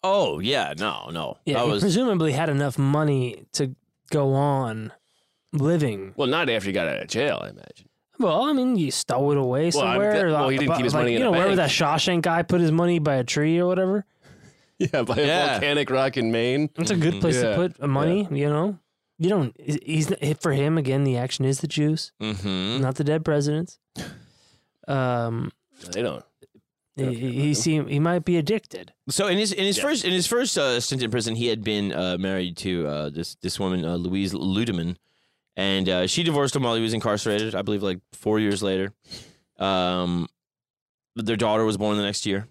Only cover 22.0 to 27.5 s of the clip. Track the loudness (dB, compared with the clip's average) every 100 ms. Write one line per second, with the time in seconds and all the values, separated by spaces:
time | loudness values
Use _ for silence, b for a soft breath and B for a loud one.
22 | -4 _ -6 -4 -2 -2 -2 0 -2 0
23 | 0 0 2 2 2 0 -4 -10 _ -14
24 | B B B B B B B _ -4 0
25 | 0 0 -2 -2 -6 -10 _ _ -10 -4
26 | -4 -4 -12 _ -20 _ _ _ _ -6
27 | -4 -2 -4 0 0